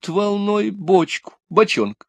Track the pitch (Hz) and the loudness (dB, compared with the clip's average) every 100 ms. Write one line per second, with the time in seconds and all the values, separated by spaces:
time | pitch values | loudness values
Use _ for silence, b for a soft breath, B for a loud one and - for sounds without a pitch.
0 | - 175 208 202 202 208 214 196 165 185 | -6 -2 0 -2 0 -2 -2 -4 2 2
1 | 160 - - - - 170 220 - 101 - | 2 -4 -12 -20 -2 2 2 2 -2 -4